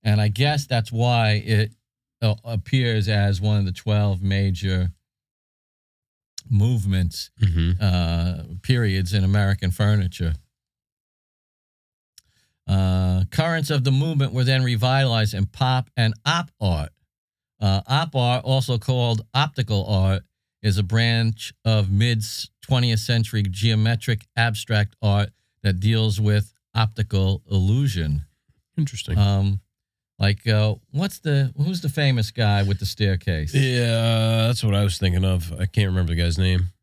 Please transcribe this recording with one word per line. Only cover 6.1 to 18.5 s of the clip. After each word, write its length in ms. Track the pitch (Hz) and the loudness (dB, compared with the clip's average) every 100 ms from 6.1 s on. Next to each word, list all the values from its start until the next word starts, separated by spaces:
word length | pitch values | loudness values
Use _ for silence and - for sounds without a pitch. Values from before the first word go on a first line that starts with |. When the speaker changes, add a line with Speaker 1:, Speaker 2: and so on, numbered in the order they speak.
| _ _ - - | _ _ -20 0
Speaker 1:
movements, 800 | 104 110 120 98 95 87 - - _ | 2 4 2 2 0 0 -4 -14 _
Speaker 2:
Mm-hmm. 420 | 101 85 82 90 | 0 2 0 0
Speaker 1:
uh, 600 | 101 90 85 85 87 80 80 90 | 0 0 0 0 -2 -4 -10 -14
periods 520 | - 127 110 95 90 | -2 0 0 0 -2
in 100 | 104 | 0
American 460 | 95 101 98 98 90 | 2 2 2 0 -2
furniture. 640 | - 104 104 90 - 85 78 _ _ _ _ _ _ _ _ _ _ _ _ _ _ _ _ _ - _ _ _ _ - | 0 2 2 0 -2 -4 -4 _ _ _ _ _ _ _ _ _ _ _ _ _ _ _ _ _ -20 _ _ _ _ -2
Uh, 580 | 95 95 92 92 92 95 | 0 2 2 2 0 0
currents 400 | - 160 165 143 | 0 0 0 0
of 140 | 147 | 0
the 60 | 131 | 2
movement 420 | 135 151 151 135 | 0 0 0 -2
were 120 | 123 | 0
then 180 | 127 131 | 0 0
revitalized 720 | 127 117 127 135 135 113 104 | 0 0 2 2 2 2 0
in 120 | 104 98 | 0 -4
pop 440 | - 127 131 127 - | -2 0 0 -2 -2
and 180 | 113 110 | -2 -2
op 260 | 143 170 170 _ | -2 -2 -2 _
art. 300 | 98 82 73 _ _ _ _ _ _ _ | -2 -2 -4 _ _ _ _ _ _ _
Uh, 200 | 101 98 - | 0 0 0
op 280 | 135 165 | -2 0
art, 300 | 135 120 117 | 0 0 0
also 340 | - | 0